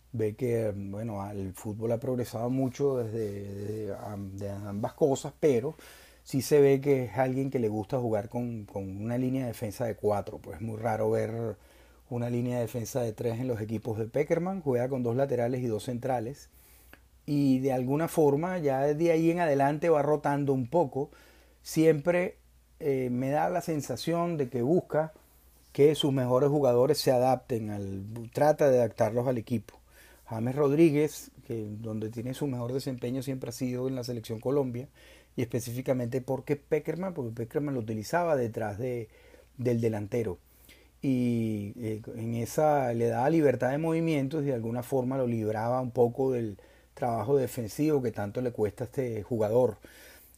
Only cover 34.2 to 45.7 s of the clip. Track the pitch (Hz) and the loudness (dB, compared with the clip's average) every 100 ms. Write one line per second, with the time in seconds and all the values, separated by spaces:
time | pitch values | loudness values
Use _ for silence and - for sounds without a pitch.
34.2 | - 110 123 143 131 120 139 _ - - | -6 -6 0 0 0 -4 -10 _ -20 -20
35.2 | _ - 120 123 120 120 131 127 120 131 | _ -6 -4 -4 -4 -4 -2 -2 -2 -4
36.2 | 123 131 123 143 - 156 151 160 190 170 | -4 -4 -2 -4 -2 -2 -2 -6 -6 -6
37.2 | 120 117 117 156 147 131 110 110 104 165 | -8 -6 -6 -4 -2 -2 -4 -6 -2 0
38.2 | 175 143 117 113 110 101 127 123 110 - | 2 2 0 -2 -6 -4 -6 -6 -8 -14
39.2 | - - _ - 123 117 117 110 104 123 | -20 -20 _ -4 0 2 2 0 -2 -2
40.2 | 104 87 _ _ - - _ _ 147 127 | -2 -4 _ _ -20 -20 _ _ 0 2
41.2 | 123 117 110 107 101 - 110 107 117 117 | 2 2 0 -2 -6 -6 -6 -6 -8 -8
42.2 | 113 117 117 - 151 147 127 117 117 113 | -4 -4 -2 2 4 4 2 2 2 2
43.2 | 131 165 143 123 123 143 160 165 165 151 | 4 6 4 4 0 0 0 0 2 0
44.2 | 135 156 143 123 113 123 120 135 123 135 | 0 -2 -2 -2 -2 -4 -2 -2 0 0
45.2 | 123 113 107 107 117 | 0 0 0 0 0